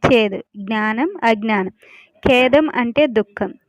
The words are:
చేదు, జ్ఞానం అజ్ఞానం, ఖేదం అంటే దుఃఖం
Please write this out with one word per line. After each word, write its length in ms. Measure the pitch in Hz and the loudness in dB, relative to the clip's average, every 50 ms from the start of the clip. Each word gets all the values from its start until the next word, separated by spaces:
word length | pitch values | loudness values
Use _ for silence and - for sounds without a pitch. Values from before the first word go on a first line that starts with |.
| - | 2
చేదు, 340 | - 269 233 220 208 190 - - _ _ 208 | 4 2 4 2 0 -4 -8 -12 _ _ -16
జ్ఞానం 520 | 196 196 226 214 214 214 214 220 269 349 403 349 - | -10 -6 -4 -2 -2 -2 -2 -2 -4 -6 -6 -2 0
అజ్ఞానం, 500 | 226 226 214 208 220 220 202 185 185 - _ _ - - - - _ _ _ - - | 0 0 0 0 -2 0 0 -2 -4 -6 _ _ -20 -20 -20 -20 _ _ _ 0 2
ఖేదం 380 | 269 247 254 262 247 285 311 302 - - | 2 4 4 4 4 2 2 2 -2 -2
అంటే 260 | 240 233 226 - 302 294 233 220 | -4 -2 0 0 0 2 2 0
దుఃఖం 360 | 208 _ _ - 208 190 - - _ | -2 _ _ -8 -8 -8 -8 -14 _